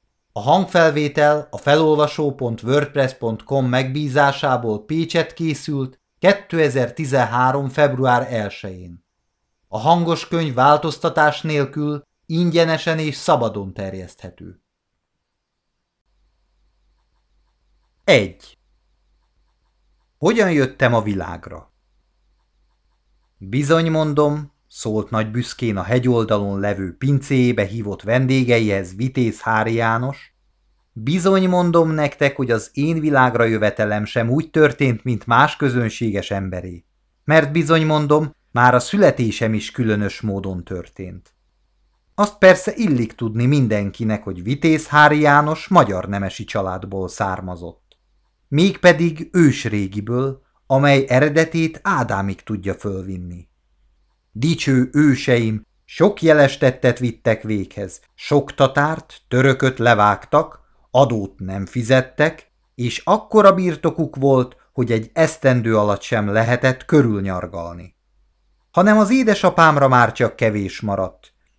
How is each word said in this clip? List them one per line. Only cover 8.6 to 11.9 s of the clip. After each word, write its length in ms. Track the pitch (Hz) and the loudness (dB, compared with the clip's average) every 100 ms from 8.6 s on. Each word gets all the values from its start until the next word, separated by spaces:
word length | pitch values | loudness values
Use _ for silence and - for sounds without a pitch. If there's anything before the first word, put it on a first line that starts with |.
| 101 92 90 87 _ _ _ _ _ _ _ | -14 -14 -18 -20 _ _ _ _ _ _ _
A 100 | 107 | -4
hangos 500 | 127 170 170 165 - | 0 2 2 -2 -4
könyv 260 | 165 156 | -4 -4
változtatás 880 | 123 135 151 160 - 170 160 151 147 | 2 4 2 0 -4 -4 0 0 0
nélkül 600 | 160 151 139 151 147 | -4 -2 -4 -4 -6